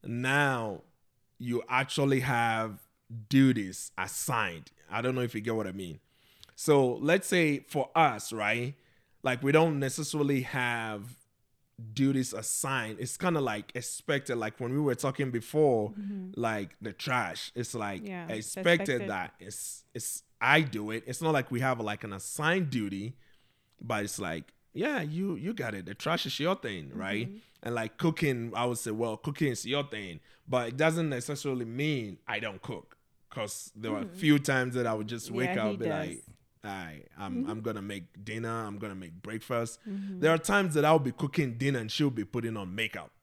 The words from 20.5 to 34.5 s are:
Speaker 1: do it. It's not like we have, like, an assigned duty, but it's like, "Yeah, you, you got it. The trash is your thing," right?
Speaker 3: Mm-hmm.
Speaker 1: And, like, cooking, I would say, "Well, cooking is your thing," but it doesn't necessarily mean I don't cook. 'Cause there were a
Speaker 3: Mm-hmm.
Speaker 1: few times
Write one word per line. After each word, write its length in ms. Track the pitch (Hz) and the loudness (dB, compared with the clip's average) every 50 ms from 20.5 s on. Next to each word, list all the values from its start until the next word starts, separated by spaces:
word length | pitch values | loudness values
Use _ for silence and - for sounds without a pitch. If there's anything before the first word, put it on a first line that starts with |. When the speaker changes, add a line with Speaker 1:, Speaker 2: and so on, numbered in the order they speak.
| 139 160 | 6 6
Speaker 1:
do 280 | 160 135 110 110 104 104 | 6 2 -2 -6 -4 -4
it. 120 | 110 117 - | -6 -6 -6
It's 160 | 123 123 - | -8 -8 -2
not 120 | 160 160 156 | 0 2 2
like 180 | 139 123 - | 2 2 0
we 80 | 127 120 | -2 0
have, 200 | 131 131 127 117 | 2 0 0 0
like, 240 | 113 104 104 104 - | -2 -4 -4 -4 -6
an 100 | 104 101 | -10 -10
assigned 560 | 95 - - - - 151 156 175 190 180 143 | -10 -10 -10 -6 0 2 2 2 2 2 0
duty, 440 | 127 120 107 98 95 98 101 117 131 - - _ - _ _ _ _ _ _ _ _ _ | 0 -2 -2 -2 -4 -4 -6 -6 -8 -12 -20 _ -20 _ _ _ _ _ _ _ _ _
but 220 | - 113 117 104 104 | -6 -4 -2 -2 -2
it's 120 | 101 - | -4 -4
like, 360 | - 98 85 80 82 67 - _ _ _ _ _ | -4 -4 -4 -4 -6 -8 -12 _ _ _ _ _
"Yeah, 280 | - 190 302 294 254 | -4 -2 -2 -2 -2
you, 340 | 165 147 151 170 190 196 175 | -4 -4 -4 -2 -2 -2 -4
you 180 | 98 123 185 220 | -4 -4 -6 -4
got 220 | 208 131 117 104 | -4 -4 -4 -4
it. 100 | 98 90 | -6 -8
The 80 | 87 101 | -10 -10
trash 300 | - - 147 165 170 - | -6 -2 -2 0 0 -2
is 140 | - - - | -4 -4 -2
your 160 | 143 170 190 | 0 0 0
thing," 360 | 190 - 120 101 90 76 69 67 | 0 -2 -8 -6 -6 -10 -10 -8
right? 320 | - 92 95 101 104 117 | -8 -4 -2 -2 -2 -4
Speaker 3:
Mm-hmm. 100 | 156 202 220 - _ _ _ - | -4 -8 -14 -18 _ _ _ -8
Speaker 1:
And, 120 | 113 120 | -4 -4
like, 220 | 117 113 113 - | -4 -4 -6 -6
cooking, 540 | - - 170 156 - 170 147 131 120 117 117 98 | 0 0 0 2 2 0 0 0 0 -4 -4 -2
I 100 | 107 120 | 0 0
would 120 | 123 120 110 | 0 0 -2
say, 120 | - 117 | -4 -4
"Well, 260 | 107 110 117 117 110 | -2 0 0 -2 -2
cooking 320 | 104 - 151 139 - 160 139 | -4 -6 -8 -2 0 0 0
is 140 | 120 - - | 0 -2 -4
your 180 | 117 131 143 143 | -2 -2 -2 -2
thing," 360 | 139 120 107 101 92 85 76 _ _ - _ _ | -4 -6 -8 -8 -8 -10 -12 _ _ -20 _ _
but 220 | - 127 127 120 117 | -2 0 0 0 0
it 80 | 120 | 0
doesn't 320 | 131 151 165 160 165 165 151 | 2 2 4 4 2 0 0
necessarily 560 | 139 123 120 - 147 139 - 143 131 127 120 | -2 -4 -4 -6 -6 -4 -2 -2 -2 -2 -4
mean 520 | 113 117 127 143 156 151 131 113 104 90 - _ | -4 -2 -2 0 0 0 0 -2 -6 -10 -10 _
I 120 | - - 104 | -6 -4 -4
don't 220 | 113 110 98 90 | -4 -4 -6 -8
cook. 360 | - - 117 71 - _ - _ _ _ _ _ _ _ | -8 -8 -10 -10 -10 _ -20 _ _ _ _ _ _ _
'Cause 420 | - 127 107 101 - - - - _ | -6 -6 -4 -4 -6 -10 -12 -14 _
there 160 | 107 107 113 | -8 -4 -4
were 80 | - - | -2 -2
a 60 | 233 | -4
Speaker 3:
Mm-hmm. 120 | 190 170 | -6 -6
Speaker 1:
few 220 | 185 190 151 147 143 | 2 6 6 6 6
times 340 | 139 143 | 6 4